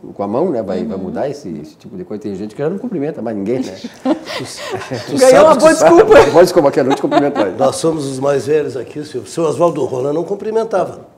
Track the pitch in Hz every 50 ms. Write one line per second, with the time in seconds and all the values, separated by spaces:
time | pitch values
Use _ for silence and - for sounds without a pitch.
0 | - - 87 - 101 101 104 127 170 196 - 113 107 95 95 - 110 113 95 95
1 | 95 92 117 98 120 147 139 - - 95 82 - - - - _ _ - - 92
2 | 90 - 104 104 - 104 98 90 104 104 - - 139 156 190 196 - 240 214 160
3 | 139 151 165 113 113 120 110 101 98 101 120 131 254 - 95 - - 233 - -
4 | - 262 320 320 - - - 508 - - - - - - 427 - - - 131 117
5 | - - - 285 247 262 262 277 302 320 302 247 302 320 320 320 - - - 349
6 | 440 427 427 - 403 - - 160 180 - - 175 147 139 139 156 135 127 135 -
7 | - 151 285 302 143 143 214 262 302 190 - - 135 135 127 - - 165 160 160
8 | 139 135 135 131 135 143 143 139 113 127 151 151 143 135 117 131 110 - - 151
9 | 151 - - 123 110 - - - 170 151 139 127 175 175 160 147 131 - - 127
10 | 127 143 147 165 170 165 202 196 202 214 220 226 226 226 208 185 160 131 - -
11 | - _ _